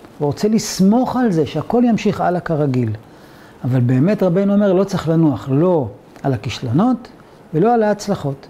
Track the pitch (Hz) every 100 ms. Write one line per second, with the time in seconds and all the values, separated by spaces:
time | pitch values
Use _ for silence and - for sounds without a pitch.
0 | - - 147 139 208 220 - - 190 233
1 | 247 240 247 165 139 156 - 233 247 214
2 | 214 180 175 175 165 156 147 127 117 107
3 | - - - - - - 127 127 123 127
4 | 165 208 185 175 202 202 208 185 196 185
5 | 151 165 160 117 135 135 180 170 117 -
6 | - - 139 127 123 - 127 131 240 247
7 | - - - - - 156 214 240 208 202
8 | - 185 139 139 -